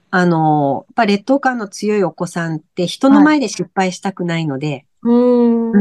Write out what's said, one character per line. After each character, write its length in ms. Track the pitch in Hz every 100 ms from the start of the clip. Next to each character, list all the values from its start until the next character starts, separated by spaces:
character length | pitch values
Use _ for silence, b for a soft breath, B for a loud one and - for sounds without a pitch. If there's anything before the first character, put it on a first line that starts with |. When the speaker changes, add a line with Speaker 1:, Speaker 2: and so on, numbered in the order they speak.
| _
Speaker 1:
あ 160 | 185 180
の、 580 | 160 156 151 139 135 -
や 40 |
っ 20 |
ぱ 120 | - 214
劣 180 | 202
等 160 | - 277
感 160 | 269 247
の 120 | 208
強 280 | - 208 214
い 80 |
お 80 | 175
子 140 | - 175
さ 200 | 180 165
ん 60 | 156
っ 20 |
て 260 | - - 175
人 220 | - 269
の 140 | 285
前 180 | 294 302
で 80 | 220
失 220 | - 175
敗 180 | - 190
し 80 | 175
た 120 | 196
く 140 | 190 175
な 120 | 165
い 80 | 160
の 120 | 135
で、 260 | 151 143 - _
Speaker 2:
は 100 | 233
い。 40 |
う 20 | 240
ん。 560 | 247 240 240 233 226
Speaker 1:
う 60 | 214